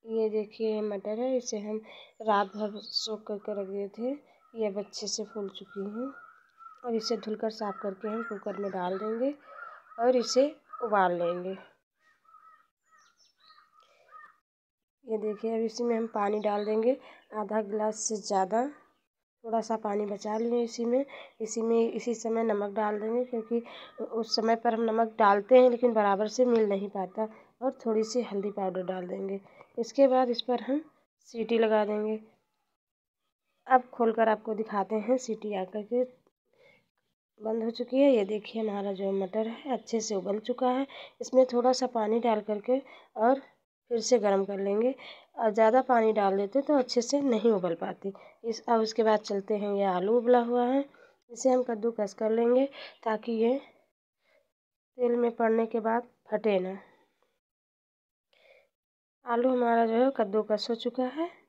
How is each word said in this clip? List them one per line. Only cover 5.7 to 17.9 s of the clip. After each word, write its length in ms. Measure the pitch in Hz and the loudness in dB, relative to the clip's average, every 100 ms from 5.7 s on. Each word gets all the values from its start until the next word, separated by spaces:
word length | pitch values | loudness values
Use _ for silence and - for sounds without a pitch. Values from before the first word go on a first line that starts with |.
| 196 196 | -10 -8
हैं 220 | 208 262 277 - - _ _ - - | -6 -10 -10 -20 -20 _ _ -20 -14
और 120 | 247 226 | -4 -4
इसे 200 | 220 226 | -2 -6
धुलकर 320 | 208 214 220 | -4 -6 -6
साफ़ 280 | 220 208 196 | -6 -8 -6
करके 260 | 202 190 220 | -8 -8 -8
हम 140 | 220 | -6
कुकर 320 | 233 208 208 190 | -8 -8 -8 -6
में 140 | 196 | -6
डाल 280 | 185 180 190 | -4 -4 -4
देंगे 360 | 214 226 262 294 - - - - _ - | -4 -2 -2 -4 -16 -20 -18 -20 _ -2
और 180 | 233 254 | 2 2
इसे 320 | 233 254 285 311 _ - | 2 2 2 0 _ -8
उबाल 340 | 233 202 185 175 | 0 2 2 2
लेंगे। 380 | 170 180 180 190 - _ _ _ _ _ _ - - 622 _ _ _ 1077 _ 1077 _ _ _ 1077 _ _ _ _ _ - - _ _ _ _ _ _ _ | -2 -2 -6 -10 -14 _ _ _ _ _ _ -20 -20 _ _ _ _ _ _ _ _ _ _ -20 _ _ _ _ _ -20 -20 _ _ _ _ _ _ _
ये 140 | 262 220 | -8 -6
देखिए, 380 | 214 208 226 226 | -4 -6 -4 -2
अब 60 | |
इसी 200 | 226 220 | -4 -4
में 120 | 240 226 | -2 -2
हम 100 | 226 | -2
पानी 260 | 220 208 214 | -2 -2 0
डाल 220 | 208 208 | 0 -2
देंगे 320 | 208 214 226 262 - - _ 214 | -2 0 2 0 -4 -20 _ -8
आधा 260 | 208 214 | -4 -4
गिलास 440 | 208 214 214 | -2 -2 -2